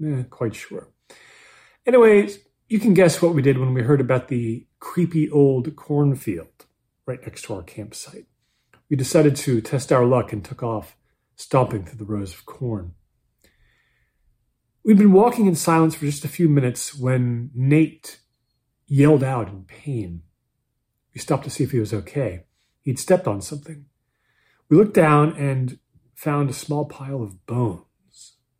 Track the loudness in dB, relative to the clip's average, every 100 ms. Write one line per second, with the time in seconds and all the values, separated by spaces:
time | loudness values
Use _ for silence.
0 | -6 -6 -8 -8 -8 -8 -14 -16 -18 _
1 | _ -20 _ _ _ _ _ _ 2 6
2 | 8 6 4 -6 _ _ _ -2 2 4
3 | 4 4 0 2 2 0 0 -2 0 0
4 | 2 -2 -2 -6 -4 -8 -12 _ -10 -4
5 | -2 0 0 4 4 2 -4 -10 -6 0
6 | 0 0 -6 -10 -12 _ _ _ _ _
7 | -14 -14 -14 -18 -14 -14 -14 -18 -18 -18
8 | -20 -20 -20 _ _ _ _ _ _ -4
9 | 0 2 4 2 -2 -4 -4 -8 0 2
10 | 2 0 -2 -8 -12 -12 -8 -8 -10 _
11 | _ _ _ _ -2 0 0 -4 -10 -16
12 | -10 -8 -8 -14 -20 -12 -8 -8 -10 -18
13 | _ _ _ _ _ _ _ _ _ _
14 | _ _ _ _ _ _ _ _ 4 6
15 | 8 8 6 4 0 2 0 2 2 0
16 | -6 -6 -10 -2 2 2 0 -6 -12 -8
17 | -4 -2 -2 -4 -8 -4 2 2 2 -4
18 | -20 -20 _ _ _ _ _ _ _ 2
19 | 4 4 2 -4 -8 -12 -20 -18 -10 -8
20 | -8 -12 -18 _ _ _ _ _ _ _
21 | _ -20 -6 -6 -6 -6 -4 -4 -4 -6
22 | -8 -8 -8 -10 -18 _ _ _ -10 -8
23 | 0 0 0 -6 -10 -14 -16 -20 _ _
24 | _ _ _ _ _ _ _ 4 4 4
25 | 4 4 2 0 -4 -4 -6 -8 _ _
26 | _ -10 -4 -2 -2 -6 -6 -6 -6 -10
27 | -12 -10 -10 -14 -10 -4 -4 -6 _ _
28 | _ _ -20 _ _ _